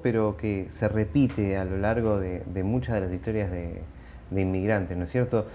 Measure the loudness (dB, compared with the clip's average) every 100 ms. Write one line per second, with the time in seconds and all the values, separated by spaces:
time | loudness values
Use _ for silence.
0 | 0 2 0 0 -2 -2 -4 -2 0 2
1 | 2 4 4 2 0 0 0 0 2 2
2 | 2 2 0 -4 -4 -2 0 0 0 0
3 | 0 -2 -2 -2 -2 -2 -6 -8 -10 -14
4 | -18 -18 -4 0 2 2 2 2 0 -4
5 | 0 0 2 2 0